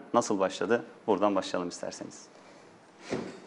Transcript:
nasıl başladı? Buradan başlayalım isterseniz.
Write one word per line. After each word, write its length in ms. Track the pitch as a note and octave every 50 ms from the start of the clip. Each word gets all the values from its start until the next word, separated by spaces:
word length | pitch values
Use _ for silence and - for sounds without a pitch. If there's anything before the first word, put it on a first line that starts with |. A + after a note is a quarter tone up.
| - - -
nasıl 240 | G2+ G2 - G#2+ F#2+
başladı? 460 | F#2+ F#2 - - - F#2+ A#2 A#2 - - - - -
Buradan 280 | - G#2 F2+ G2+ G#2 G2
başlayalım 340 | F#2+ F#2+ - - F#2+ F2+ F2
isterseniz. 580 | - - - F#2 - - - - - - - - - - - - - - - - - - - - - - - - - - - - - - -